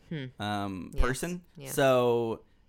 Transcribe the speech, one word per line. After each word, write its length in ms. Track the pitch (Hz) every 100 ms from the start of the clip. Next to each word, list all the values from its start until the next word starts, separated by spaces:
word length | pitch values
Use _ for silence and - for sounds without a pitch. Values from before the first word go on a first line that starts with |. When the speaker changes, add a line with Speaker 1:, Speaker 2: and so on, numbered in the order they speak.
| -
Speaker 1:
Hmm. 160 | 160 131 -
Speaker 2:
um, 520 | 104 104 101 95 -
Speaker 1:
Yes. 100 | 143
Speaker 2:
person, 380 | 127 139 170 180 - -
Speaker 1:
Yeah. 140 | 139
Speaker 2:
so 720 | 135 135 127 123 117 117 110 - _